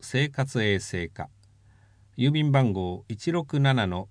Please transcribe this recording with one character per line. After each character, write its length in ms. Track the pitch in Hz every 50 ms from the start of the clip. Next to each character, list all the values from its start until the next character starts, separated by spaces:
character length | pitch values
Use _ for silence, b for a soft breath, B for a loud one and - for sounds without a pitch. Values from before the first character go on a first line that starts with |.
生 260 | - - - 127 147
活 340 | 147 139 - 135 139 - 123
衛 180 | 107 104 101 95
生 280 | - - - 90 87
課、 220 | 80 - - 85 - - _ b b b b b b b b b b b b b b b
郵 140 | - 120 139
便 200 | 151 156 151 147
番 220 | 139 139 131 113 95
号 320 | 95 92 90 90 - -
一 240 | _ 110 - - 170
六 300 | 165 175 160 139 - 143
七 260 | 139 139 135 123 104
の 220 | 92 90 90 98 -